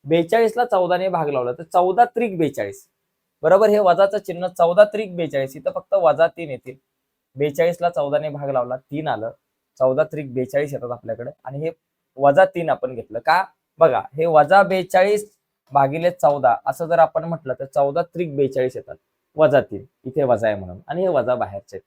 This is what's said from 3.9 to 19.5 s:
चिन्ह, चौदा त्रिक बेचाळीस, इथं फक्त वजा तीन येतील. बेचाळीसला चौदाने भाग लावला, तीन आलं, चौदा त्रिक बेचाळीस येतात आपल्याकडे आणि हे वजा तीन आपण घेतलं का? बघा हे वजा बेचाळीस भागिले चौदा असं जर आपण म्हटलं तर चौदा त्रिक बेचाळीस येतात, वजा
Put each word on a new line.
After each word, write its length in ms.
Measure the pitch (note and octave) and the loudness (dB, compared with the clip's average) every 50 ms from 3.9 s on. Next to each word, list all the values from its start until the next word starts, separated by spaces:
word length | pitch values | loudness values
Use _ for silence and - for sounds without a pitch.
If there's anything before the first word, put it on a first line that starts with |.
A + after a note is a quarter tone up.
| E3+ F3 G3 G3 G#3 | 4 4 2 0 0
चिन्ह, 300 | G#3 G3+ - E3+ E3+ F3+ | -6 -8 -8 -10 -8 -8
चौदा 360 | F3+ F3+ - E3+ E3+ F3 G3 G#3 | -8 0 0 0 2 6 4 4
त्रिक 320 | G#3 G#3 G#3+ A3 F#3 F3 | 4 4 -8 -8 -8 -6
बेचाळीस, 400 | F3 E3+ C#3+ D3 C#3 C3+ C3+ - | -6 -6 -4 -4 -4 -4 -4 -10
इथं 160 | D3+ - - - | -8 -8 -6 -6
फक्त 180 | F3+ - _ G3 | -6 -6 _ -2
वजा 340 | G3 F3 D#3 C#3+ C#3 E3 | 2 2 2 4 4 0
तीन 220 | E3 _ E3+ E3+ D3 | 0 _ -8 -12 -12
येतील. 260 | C3 A#2 _ C3+ C3 _ _ _ _ _ _ _ _ _ _ _ _ | -12 -14 _ -18 -20 _ _ _ _ _ _ _ _ _ _ _ _
बेचाळीसला 540 | C3 C#3+ D3+ D3 E3+ E3 F3 E3+ E3+ F3 F3 | -4 -4 -4 0 0 0 0 0 -2 -4 -4
चौदाने 400 | E3+ D#3+ C#3+ C#3+ C#3+ D3+ D#3 D3+ | -2 -4 -4 -2 -2 -4 -4 -4
भाग 200 | C#3+ C#3+ C#3+ C#3 | -10 -8 -8 -4
लावला, 280 | C#3 B2+ A#2+ B2 B2 | -4 -4 -4 -4 -8
तीन 300 | B2+ _ _ C#3+ D3+ D#3 | -12 _ _ -10 -8 -6
आलं, 240 | D3+ A#2+ G#2 A2 A#2 - _ _ _ _ _ _ _ _ _ | -6 -6 -6 -6 -10 -12 _ _ _ _ _ _ _ _ _
चौदा 240 | C3 C3 C3 C#3 D#3 | 0 0 2 0 -2
त्रिक 300 | - - D3 D3 C3 A#2+ | -2 -4 -12 -12 -8 -6
बेचाळीस 400 | C3 B2+ B2+ - C#3+ D3+ C#3 C#3 | -6 -6 -2 -2 -4 -4 -2 -6
येतात 180 | A#2 A#2+ A#2+ | -10 -10 -10
आपल्याकडे 400 | A#2+ A#2+ _ - A2+ G#2 A#2+ C3+ D#3 _ _ | -12 -12 _ -10 -10 -10 -10 -14 -14 _ _
आणि 160 | C3 C#3 C#3+ | -14 -10 -8
हे 120 | D#3 E3 E3 _ _ _ _ _ _ _ _ | -8 -8 -10 _ _ _ _ _ _ _ _
वजा 300 | C3 C#3 C#3+ C#3 F#3 F#3+ | 2 2 4 6 6 4
तीन 240 | F#3+ _ F3 E3 D#3 | 4 _ -6 -4 -4
आपण 260 | B2+ - - B2+ C3 | -4 -4 -4 -8 -8
घेतलं 240 | A2+ A2+ _ G#2+ A#2 | -12 -14 _ -12 -6
का? 260 | _ D#3+ D#3+ F3+ F#3+ - _ _ _ _ _ | _ 0 0 0 0 -4 _ _ _ _ _
बघा 240 | - E3 D3+ B2 G#2 G2 - - | 4 4 4 4 0 -4 -6 -6
हे 120 | D3 D#3+ | -4 -2
वजा 380 | E3+ D#3 D3+ D3 C#3 F#3 G3 G3 | 4 4 4 6 6 6 4 4
बेचाळीस 760 | F3 F#3+ F#3 F3+ F3+ - F#3 F#3+ G3+ G#3 G#3 G#3 - _ _ _ _ _ _ _ _ | 4 0 -4 -4 2 2 2 4 4 2 -2 -4 -10 _ _ _ _ _ _ _ _
भागिले 400 | C#3 C#3 C#3 C3+ C#3+ D#3+ E3 F3+ | 0 2 2 2 0 0 -2 -2
चौदा 440 | F3+ _ - D3 C#3+ C#3+ C3 B2 A#2 - _ | 0 _ 2 2 2 4 2 2 0 2 _
असं 200 | - C3+ - E3+ | -8 -6 -6 -4
जर 140 | D#3+ E3+ E3 | 0 4 4
आपण 240 | D#3+ D#3+ _ D#3+ D#3+ | 4 2 _ -6 -6
म्हटलं 300 | E3 E3 D#3 _ C3 B2 | -6 -10 -8 _ -10 -8
तर 120 | - C#3 | -8 -10
चौदा 360 | C3 _ D3 C#3+ C#3 C#3+ E3+ | -6 _ -2 0 0 0 -4
त्रिक 340 | E3+ _ _ E3+ F3+ D#3 C#3 | -4 _ _ -8 -8 -6 -2
बेचाळीस 400 | C#3 C#3 C3 C3+ C3+ B2+ B2+ - | -2 -2 -2 0 -2 -4 -4 -4
येतात, 200 | A2+ - - - _ _ _ _ _ _ _ _ | -10 -16 -16 -20 _ _ _ _ _ _ _ _
वजा 260 | - D#3 C#3+ | 2 2 4